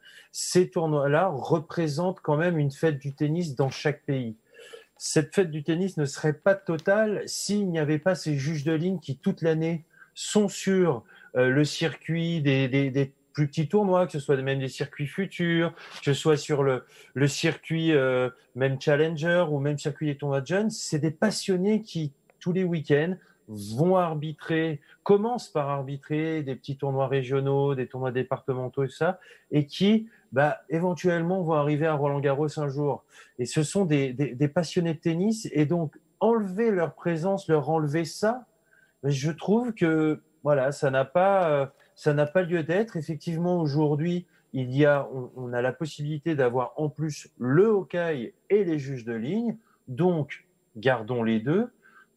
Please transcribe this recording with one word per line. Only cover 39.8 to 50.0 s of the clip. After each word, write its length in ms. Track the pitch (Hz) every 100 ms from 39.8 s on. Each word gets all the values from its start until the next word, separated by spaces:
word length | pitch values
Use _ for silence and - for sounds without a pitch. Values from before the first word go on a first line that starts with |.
| 165 160 156 151 - _
voilà, 300 | 143 147 131
ça 180 | 143 143
n'a 140 | 131 135
pas, 440 | 180 190 196 170
euh, 160 | 147 139 - _ -
ça 180 | 151
n'a 120 | 147 147
pas 160 | 185
lieu 220 | 180 170
d'être. 340 | 151 180 220 170
Effectivement, 640 | 147 151 - 160 175 180
aujourd'hui, 640 | 156 139 151 147 170 175 175 _ _
il 240 | 131 127 135
y 100 | 147
a, 220 | 143 120
on, 180 | 131 123 123
on 160 | 123
a 80 | 120
la 100 | 123
possibilité 640 | 127 160 - 147 151 165 151
d'avoir 380 | 127 123 123 -
en 140 | 151
plus 400 | 147 156 147 - -
le 300 | 123 143 214
Hawkeye 640 | 208 170 175 170 151 110 - -
et 140 | 202 185
les 120 | 156
juges 280 | 135 135 113
de 80 |
ligne, 420 | 117 117 208 233 220 _ _ -
donc 580 | 123